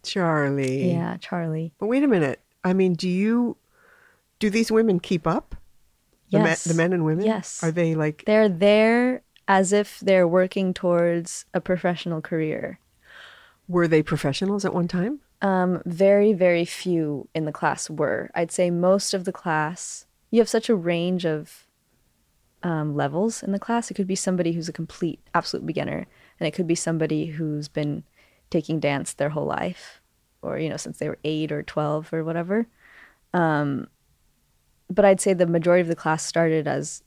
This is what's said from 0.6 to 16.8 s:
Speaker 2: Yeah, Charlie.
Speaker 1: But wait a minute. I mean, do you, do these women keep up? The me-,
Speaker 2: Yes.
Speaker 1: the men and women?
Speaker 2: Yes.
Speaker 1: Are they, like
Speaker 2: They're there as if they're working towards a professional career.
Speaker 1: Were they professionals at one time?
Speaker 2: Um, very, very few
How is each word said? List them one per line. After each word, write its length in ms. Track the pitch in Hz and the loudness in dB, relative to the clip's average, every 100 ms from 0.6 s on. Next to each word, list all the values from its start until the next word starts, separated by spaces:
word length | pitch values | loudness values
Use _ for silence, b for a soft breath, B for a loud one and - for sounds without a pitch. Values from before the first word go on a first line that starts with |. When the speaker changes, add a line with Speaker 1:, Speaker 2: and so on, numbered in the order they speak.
| 135 135 180 | 0 0 0
Speaker 2:
Yeah, 240 | 170 170 175 | 0 -2 -6
Charlie. 540 | - 180 165 156 165 _ | -6 -4 -4 -4 -6 _
Speaker 1:
But 80 | 208 | -2
wait 160 | 254 | 2
a 60 | 285 | 4
minute. 320 | 196 143 - _ _ | 4 2 -2 _ _
I 80 | 180 | 0
mean, 220 | 190 185 | 2 2
do 140 | 170 185 | 2 0
you, 480 | 180 208 240 240 - _ b b b b b b _ | 0 2 2 0 -6 _ b b b b b b _
do 120 | 214 | 0
these 220 | 214 226 | 2 2
women 260 | 220 226 180 | 4 4 0
keep 260 | - 175 165 | 0 -2 0
up? 280 | 202 - - - _ _ _ _ _ _ | -2 -4 -18 -18 _ _ _ _ _ _
The 80 | 196 | 2
me-, 40 | 160 | 4
Speaker 2:
Yes. 180 | 165 | 2
Speaker 1:
the 100 | 170 | 0
men 180 | 165 170 | 0 2
and 120 | 180 | 2
women? 200 | 156 160 | 0 0
Speaker 2:
Yes. 380 | 214 214 - - | 0 -2 -6 -4
Speaker 1:
Are 80 | 165 | -2
they, 240 | 165 165 | 0 0
like 300 | 160 151 156 - | 0 -2 -2 2
Speaker 2:
They're 220 | 214 214 | 4 4
there 760 | 165 202 214 220 233 247 254 _ _ - | 4 4 6 4 4 2 -2 _ _ 2
as 240 | 190 190 | 4 4
if 280 | 208 208 - | 2 0 -4
they're 260 | 190 190 175 | 2 4 6
working 480 | 180 185 196 190 | 4 2 0 -2
towards 720 | 180 180 175 170 170 170 - - | 0 0 2 2 0 -4 -12 -6
a 60 | 180 | -6
professional 600 | - 180 180 170 175 160 | -2 0 0 -2 -4 -6
career. 600 | - 160 156 - - 185 _ _ B B B B B B - | -4 -2 -2 -4 -8 -12 _ _ B B B B B B -2
Speaker 1:
Were 180 | 175 170 | 0 4
they 160 | 160 | 2
professionals 600 | 151 156 147 139 196 202 | 2 -2 -2 -2 -2 -2
at 100 | 190 | -2
one 140 | - 175 | -2 -2
time? 320 | 180 202 294 _ _ | -2 -2 -6 _ _
Speaker 2:
Um, 420 | 196 190 180 180 | 0 2 2 0
very, 480 | - 170 196 202 208 | -4 2 4 6 4
very 320 | 190 180 170 | 4 4 4
few 640 | 170 - | 0 -4